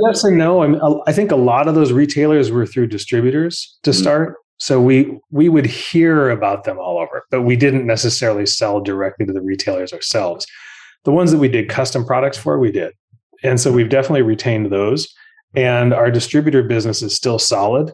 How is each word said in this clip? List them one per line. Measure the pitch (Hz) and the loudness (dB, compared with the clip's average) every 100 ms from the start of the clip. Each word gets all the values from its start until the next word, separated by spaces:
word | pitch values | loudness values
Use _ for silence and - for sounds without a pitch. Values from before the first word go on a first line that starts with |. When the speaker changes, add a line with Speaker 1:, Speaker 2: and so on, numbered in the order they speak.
| 226 | 2
Speaker 1:
yes | 202 | 2
and | 202 170 | 2 2
no. | 165 180 | 4 2
I | 151 | 2
mean, | 156 | 2
I, | 151 151 - | 0 0 -2
I | |
think | 156 208 | 0 0
a | 139 | 2
lot | 123 123 156 | 2 2 2
of | |
those | 160 139 | 2 2
retailers | 123 147 147 151 151 117 | 2 2 2 2 2 2
were | 120 | 0
through | 107 127 117 | -2 -2 -2
distributors | 104 - 117 123 147 170 - - _ | -4 -4 0 0 0 -2 -6 -14 _
to | 147 | -2
Speaker 2:
Mm-hmm. | 95 | 0
Speaker 1:
start. | 117 151 160 - _ - | 2 0 -2 -8 _ -10
So | - 131 | -2 2
we, | 127 131 147 - _ | 4 4 2 -4 _
we | 151 170 | 2 4
would | 160 123 | 4 2
hear | - - 170 165 156 131 | -4 -2 2 2 2 2
about | 110 101 98 | 0 -2 -2
them | - 92 | -6 -8
all | 90 175 | -6 -6
over, | - 127 - | -6 -10 -6
but | 127 | -2
we | 120 123 | 0 2
didn't | 139 131 117 | 2 2 -2
necessarily | 110 117 - 117 101 101 | -2 -2 -2 -2 -2 -2
sell | - 104 101 | -2 -2 -2
directly | 101 98 95 - 98 | -4 -4 -4 -4 -6
to | |
the | 95 | -4
retailers | 95 98 101 92 90 | -6 -6 -4 -6 -6
ourselves. | 87 - 110 90 87 - - - - - _ | -8 -6 -4 -4 -6 -12 -16 -20 -20 -20 _
The | 139 | 0
ones | 160 170 | 2 4
that | 156 | 4
we | 131 | 2
did | 117 - | 0 -2
custom | - 131 131 117 | -4 -4 -4 -2
products | 127 139 - | 0 -2 -4
for, | 151 147 | -4 0
we | 113 | 0
did. | 98 82 - _ _ _ _ | -2 -6 -10 _ _ _ _
And | 131 123 | -2 0
so | 139 | 2
we've | 123 110 | 2 2
definitely | 135 131 143 | 0 0 0
retained | 110 107 123 110 101 | 0 0 -2 -2 -2
those. | 98 104 156 - _ _ _ _ | -2 0 -2 -6 _ _ _ _
And | 139 127 123 123 | -2 0 2 2
our | 117 120 | 2 2
distributor | 120 - 151 151 135 | 0 0 0 2 2
business | 117 113 110 101 | 2 0 -2 -4
is | - | -6
still | - 123 113 | -4 -2 -2
solid. | - 101 104 131 156 | 0 0 0 0 -2